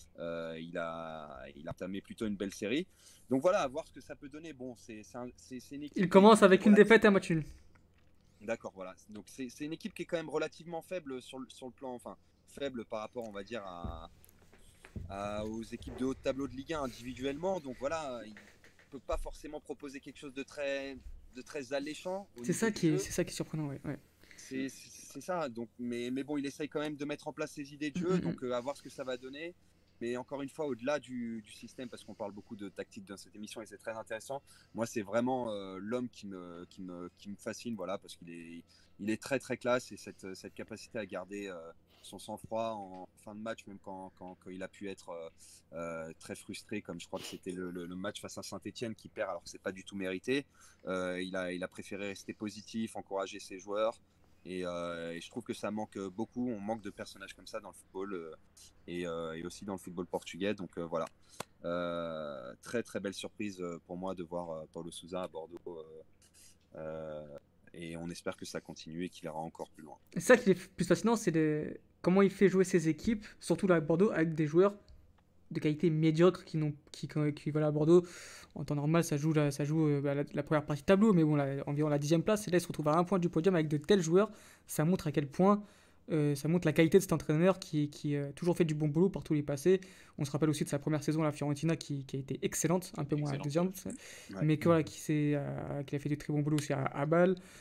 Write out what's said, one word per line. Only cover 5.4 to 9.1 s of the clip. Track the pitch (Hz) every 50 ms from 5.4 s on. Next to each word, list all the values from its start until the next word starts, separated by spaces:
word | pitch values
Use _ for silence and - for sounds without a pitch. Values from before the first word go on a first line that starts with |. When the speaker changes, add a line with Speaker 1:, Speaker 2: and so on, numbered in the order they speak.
| - - 131 123
Speaker 1:
c'est | - - 143
une | 143 147
équipe | 143 -
Speaker 2:
Il | - 185 175
commence | - 190 196 220 226 214 214
avec | 185 185 185 -
une | 214
Speaker 1:
relative- | 208 208 202
Speaker 2:
défaite | 208 226 220 226
et | 214
un |
match | 196 190 - -
nul. | 170 160 147 - - - - - - - - _ _ _ _ - - _ _ _ _ _
Speaker 1:
D'accord, | 104 104 113 - - 104 92
voilà. | 95 92 92 90 - -
Donc | -